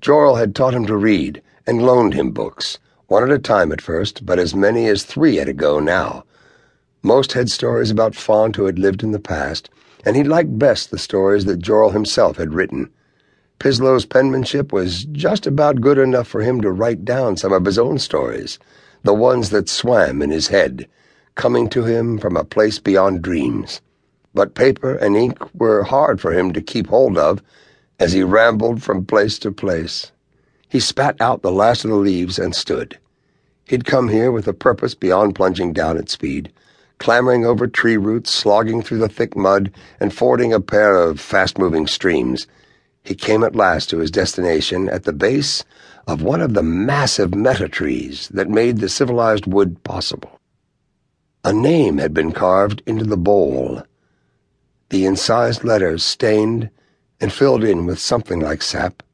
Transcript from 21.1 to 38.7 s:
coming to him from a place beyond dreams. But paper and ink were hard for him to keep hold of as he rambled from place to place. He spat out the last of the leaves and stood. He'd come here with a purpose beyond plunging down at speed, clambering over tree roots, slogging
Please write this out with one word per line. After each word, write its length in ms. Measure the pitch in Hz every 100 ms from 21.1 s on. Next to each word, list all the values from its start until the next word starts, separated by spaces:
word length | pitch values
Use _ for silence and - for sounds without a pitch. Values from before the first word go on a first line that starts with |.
| _ _ -
coming 340 | 123 123 117
to 160 | 127 117
him 320 | 117 117 113
from 180 | 104 85
a 80 |
place 340 | - - 107 104
beyond 440 | - 95 95 92
dreams. 580 | 85 85 69 101 95 - _ _ _ _ _
But 200 | - 98
paper 420 | - 127 131 131 131
and 200 | 104 101
ink 240 | 123 123 - -
were 280 | 113 107
hard 360 | 98 135 147 104
for 140 | -
him 180 | 85 92
to 100 | 80
keep 260 | - 117 -
hold 300 | - 131 90
of 240 | 76 98 _ _ _ _ _ _
as 120 | 87
he 100 | 92
rambled 640 | 92 104 117 110 113 117
from 220 | - 95 95
place 340 | 110 104 -
to 120 | 107
place. 600 | 98 98 85 80 - - _ _ _ _ _ _
He 120 | 135
spat 360 | - - 139 -
out 200 | 117 120
the 100 | 95
last 340 | 95 107 120 110
of 40 |
the 60 | 107
leaves 420 | 101 90 90 92
and 160 | 90
stood. 460 | 90 - - - - _ _ _ _ _ _ _
He'd 200 | 127 120
come 240 | 139 123
here 220 | 107 120
with 140 | 117 101
a 60 |
purpose 400 | 87 131 120 120
beyond 420 | - 92 92 107 90
plunging 360 | 95 90 87
down 260 | 82 80 80
at 120 | -
speed, 420 | - - - 76 _ _ _ _ _
clambering 480 | - 120 123 123 117
over 200 | 117 120
tree 320 | - 117 113
roots, 320 | 101 113 117
slogging 520 | - 110 104 110